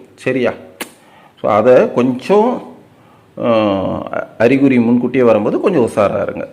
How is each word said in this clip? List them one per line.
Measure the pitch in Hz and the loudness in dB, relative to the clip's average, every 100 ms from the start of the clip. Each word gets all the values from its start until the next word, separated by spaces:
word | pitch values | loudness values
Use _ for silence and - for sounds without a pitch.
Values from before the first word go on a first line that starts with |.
| - | -16
சரியா? | - 131 131 113 - - - - _ _ _ _ _ | -8 -4 -2 -2 -4 -14 -18 -18 _ _ _ _ _
So, | 127 | 0
அதை | 104 120 131 226 | 2 4 4 4
கொஞ்சம், | - 127 123 - 208 240 - - - - _ _ _ _ - | 0 -2 -2 0 0 0 -4 -12 -20 -20 _ _ _ _ -6
அஹ், | 120 113 104 98 95 92 - - - - | -2 0 0 -2 -4 -6 -8 -8 -8 -2
அறிகுறி | 120 135 139 123 | 0 2 2 2
முன்கூட்டியே | 117 123 123 131 | 2 0 0 2
வரும்போது | 120 107 120 269 | 2 2 0 -2
கொஞ்சம் | 208 165 - | 0 0 0
உஷாரா | 113 98 - | 0 0 -2
இருங்க. | 85 - - | -6 -8 -12